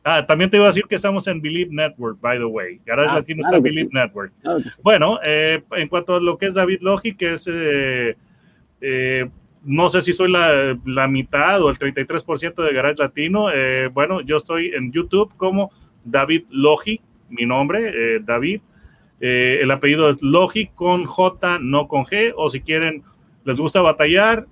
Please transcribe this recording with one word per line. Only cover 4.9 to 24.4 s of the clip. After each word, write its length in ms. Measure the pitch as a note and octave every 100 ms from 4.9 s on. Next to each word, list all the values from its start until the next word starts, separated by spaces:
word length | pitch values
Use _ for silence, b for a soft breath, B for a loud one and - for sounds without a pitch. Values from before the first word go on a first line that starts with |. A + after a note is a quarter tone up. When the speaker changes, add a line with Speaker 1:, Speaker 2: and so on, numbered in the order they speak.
| G3+ D#3+ A3 D#3
Speaker 1:
eh, 360 | D3+ D#3 D#3+ _
en 160 | F3 D3+
cuanto 260 | F3 F3 F3
a 60 |
lo 160 | F3 E3+
que 80 | G3
es 80 |
David 260 | F#3+ F#3 F#3
Logi, 340 | F#3 G3 A3+ G3
que 180 | F3
es, 140 | D#3+ F3
eh, 640 | E3+ D#3 C#3+ C3+ B2+ A#2+ - b b b b _ _
eh, 500 | C#3 C3 C3 C3 B2+ - _ _ C#3+
no 240 | D3 F3
sé 120 | F3+
si 120 | F3
soy 180 | F3 F#3
la, 480 | F3+ E3+ C#3+ C3+ B2+ C3
la 220 | C3 C3+
mitad 520 | C3+ C3+ C#3+ E3 G3
o 80 | D3+
el 80 | C3+
treinta 220 | C#3 C3+
y 60 | C3+
tres 180 | E3+
por 160 | E3 D3
ciento 240 | E3 E3+
de 100 | D#3+
Garage 220 | C3 C#3 D3+
Latino, 540 | C#3 - D#3 G3+ G#3
eh, 360 | C#3+ C3 C3 C3
bueno, 320 | B2+ D#3 F#3+
yo 160 | C3 D3+
estoy 340 | - E3 E3+
en 180 | - B2
YouTube 420 | D3 F3 F#3+ G#3 _
como 340 | F#3 G3 G3 b b _ A#2+
David 380 | C3+ C#3 E3 -
Logi, 520 | C3+ C#3+ D3+ G#3 A3 _ _ _
mi 160 | A#2 A#2+
nombre, 460 | B2+ C#3+ G3+ A3+
eh, 260 | C3 A2+ A2+
David. 380 | G#2+ A#2+ D3 G#3 _ b b b b _
Eh, 400 | B2 B2+ B2+ C3+
el 80 | C3+
apellido 400 | C3+ C#3+ D3+ D3+
es 120 | C#3+
Logi 460 | C#3 E3 F#3 A3 G#3+
con 360 | - F3 F3+ E3+
J, 540 | - F#3 F3+ F3+ F3
no 300 | B2+ C#3+ C#3+
con 160 | C#3+ C3
G, 280 | G3+ A3+ A#3
o 120 | D3+
si 120 | C3
quieren, 420 | - D#3+ E3 D#3 b b b _
les 160 | C3+ C3
gusta 220 | D#3 G3
batallar 680 | E3+ D3+ D3+ F3+ G#3+ A3+